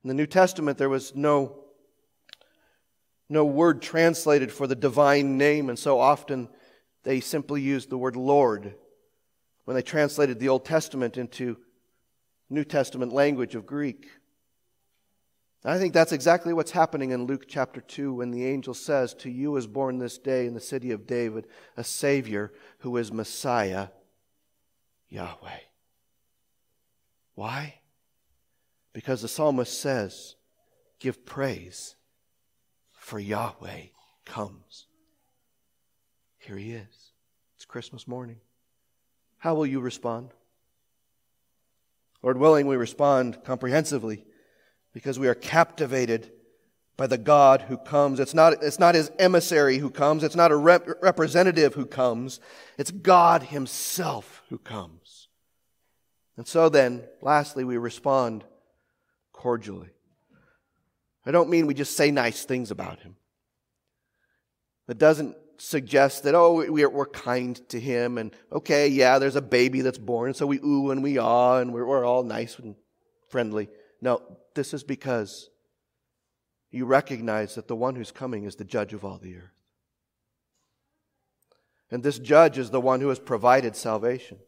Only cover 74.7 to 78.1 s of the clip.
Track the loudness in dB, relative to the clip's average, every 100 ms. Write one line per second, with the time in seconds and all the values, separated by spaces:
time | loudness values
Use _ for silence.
74.7 | -8 -8 -8 -4 -4 -4 -12 -20 _ _
75.7 | _ _ _ _ _ _ _ _ _ _
76.7 | -8 2 2 2 -8 -4 -4 -4 -10 -10
77.7 | -4 -4 -4 -14